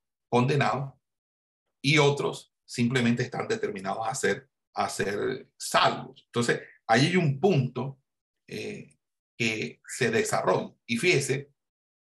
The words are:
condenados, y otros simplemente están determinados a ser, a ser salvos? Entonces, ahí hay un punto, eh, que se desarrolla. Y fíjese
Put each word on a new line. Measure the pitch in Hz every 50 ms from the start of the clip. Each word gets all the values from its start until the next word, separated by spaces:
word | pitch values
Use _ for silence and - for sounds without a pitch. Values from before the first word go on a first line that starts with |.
| _ _ _ _ _ -
condenados, | 120 120 123 139 151 139 104 107 113 139 139 - - _ _ _ _ _ _ _ _ _ _ _ _ _ _ _ _ _
y | - 139 156 151
otros | 143 143 139 - - - - - - _ _ _ _
simplemente | - - - 120 120 135 127 117 117 120 120
están | - - - 156 -
determinados | - 113 - 107 101 104 95 92 95 101 110 113 101
a | -
ser, | - - 110 - - - _ _ _ _ _ -
a | 101 98 98
ser | - - 101 98 101 104 104 101 - - - _ _
salvos? | - - - - 175 180 - - - - - - - _
Entonces, | _ - 120 117 - 151 - - - - _ -
ahí | - 113 123 147
hay | 175 180
un | 185 165 143 135 -
punto, | 175 202 175 135 117 - - - - - - _ _ _ _ _ _ _ _ _ _
eh, | - - 98 107 104 104 - - - _ _ _ _ _ _ _ _ _
que | - 117 113 110 107 117 117 - _ _
se | - - - - 113
desarrolla. | 113 110 - - - 101 - 185 185 139 98 - - _ _
Y | - 117
fíjese | 113 165 180 160 139 - - 131 139 - _ _ _ _ _ _ _ _ _ _ _ _